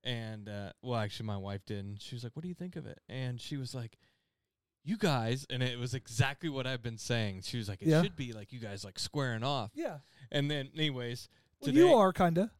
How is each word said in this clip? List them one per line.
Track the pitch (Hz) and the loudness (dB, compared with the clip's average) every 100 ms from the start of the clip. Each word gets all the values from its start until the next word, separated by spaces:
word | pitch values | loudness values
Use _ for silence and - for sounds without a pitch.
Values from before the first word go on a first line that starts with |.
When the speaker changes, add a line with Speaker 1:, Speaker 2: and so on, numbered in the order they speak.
Speaker 1:
And, | 127 120 113 110 104 | -6 -6 -6 -10 -10
uh, | 101 101 - | -10 -10 -12
well, | 123 120 | -4 -2
actually, | 104 - 110 | -2 -4 -6
my | 101 | -4
wife | 95 101 - | -6 -8 -8
did, | 104 | -8
and | 98 101 | -8 -12
she | - | -12
was | 123 | -10
like, | 117 147 | -10 -10
"What | |
do | 175 | -10
you | |
think | 175 180 175 | -10 -10 -10
of | - | -14
it?" | - _ | -16 _
And | 127 127 120 | -8 -6 -6
she | - 147 | -6 -8
was | 127 | -6
like, | 131 113 _ _ _ _ _ _ _ _ _ | -8 -10 _ _ _ _ _ _ _ _ _
"You | 143 214 | -6 2
guys," | 196 135 113 131 139 | 4 4 2 0 -2
and | 127 | -2
it | 127 123 | 0 0
was | 123 131 | -4 -4
exactly | - 113 135 139 170 | -6 0 0 0 -6
what | 135 127 | -4 -4
I've | 131 | -4
been | 117 110 | -6 -8
saying. | - 117 107 92 | -2 0 0 -4
She | 90 123 | -6 -6
was | 104 | -4
like, | 98 | 0
"It | 123 | 6
Speaker 2:
Yeah. | 156 | 6
Speaker 1:
should | 190 170 | 6 0
be, | 127 | -8
like, | 110 101 | -8 -12
you | 127 | -12
guys, | 110 101 98 | -10 -10 -10
like, | - | -8
squaring | - 147 135 113 | -6 -2 -2 -2
off." | 127 139 110 | -2 -2 -4
Speaker 2:
Yeah. | 277 320 156 _ _ 131 | -6 -8 -8 _ _ -4
Speaker 1:
And | 147 143 | -2 0
then, | 147 135 156 | -2 -4 -2
anyways, | 156 131 120 120 - _ _ _ | -2 -2 -6 -8 -12 _ _ _
Speaker 2:
Well, | 269 | 4
Speaker 1:
today, | 269 359 | 8 10
Speaker 2:
you | 269 | 10
are | 190 | 8
kinda. | 180 180 165 214 | 6 4 4 0